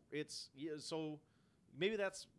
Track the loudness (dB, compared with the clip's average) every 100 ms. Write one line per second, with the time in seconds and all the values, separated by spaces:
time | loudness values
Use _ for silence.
0 | -4 -4 -2 -6 -8 -6 -4 -4 -2 0
1 | 0 -4 -10 -20 -20 -20 -14 2 4 4
2 | 2 0 -10